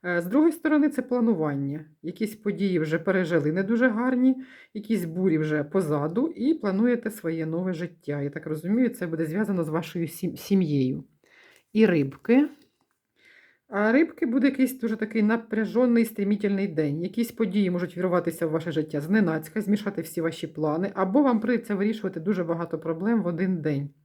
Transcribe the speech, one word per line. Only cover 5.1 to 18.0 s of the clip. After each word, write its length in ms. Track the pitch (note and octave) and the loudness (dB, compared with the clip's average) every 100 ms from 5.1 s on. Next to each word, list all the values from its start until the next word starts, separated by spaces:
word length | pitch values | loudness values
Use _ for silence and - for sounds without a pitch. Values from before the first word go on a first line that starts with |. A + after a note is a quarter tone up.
| E3 F#3+ D#3+ | 0 2 2
вже 260 | D#3 D3+ | 2 -2
позаду, 640 | D3 G3 E3 D3 D3+ F3 D#4 | 0 -2 0 0 0 -2 -2
і 260 | - B3 | -2 0
плануєте 560 | D#4+ G#3 F#3+ A#3 A#3+ A3 | 0 0 2 2 2 -2
своє 360 | G#3+ E3 E3 D#3+ | -6 -4 -4 -2
нове 260 | E3 F#3 | -2 -2
життя. 500 | E3+ E3+ - - D3 | -4 -8 -10 -6 -4
Я 80 | C#3+ | -4
так 160 | C#3+ D#3 | -6 -8
розумію, 420 | D#3 E3 A3 B3 | -6 0 2 2
це 180 | A#3+ F3+ | 0 -6
буде 200 | D#3+ D#3+ | -4 -2
зв'язано 380 | E3+ G#3+ F#3 | -2 -2 0
з 40 | D#3 | 0
вашою 400 | D#3 E3 F3 E3 | -2 -4 -4 -6
сім-, 280 | - F#3 - | -4 -8 -8
сім'єю. 680 | - G3 E3+ C#3+ B2+ D3 - _ _ _ - _ _ | 0 2 4 2 0 -2 -8 _ _ _ -20 _ _
І 140 | G#3+ A3 | 4 4
рибки. 600 | E3+ C3+ - - B3 D4 - _ _ _ _ _ _ _ - _ _ _ | 6 0 -4 4 4 4 -2 _ _ _ _ _ _ _ -20 _ _ _
А 240 | G3+ G#3+ | 0 4
рибки, 340 | B3 E4 - D4 | 4 2 0 0
буде 200 | B3+ C4 | 2 2
якийсь 340 | C4 B3+ - | 2 0 0
дуже 160 | A3+ G#3+ | -4 -2
такий 260 | A3 A3+ | -2 2
напряжений, 840 | G#3 A3+ A3 G#3 G#3 F#3 B3+ A#3 | 2 2 -2 -2 0 2 4 4
стрімітельний 640 | A3+ - G3+ G#3 G#3 G3 G3 | 2 0 0 0 0 0 -2
день. 340 | D#3 D3+ D3 | 0 -2 -2
Якісь 300 | F3+ G3+ A#3 | -4 -4 -4
події 380 | - A3 G3+ F#3+ | -2 -2 2 2
можуть 260 | F3 F3 | 0 -4
вірватися 500 | E3+ | -4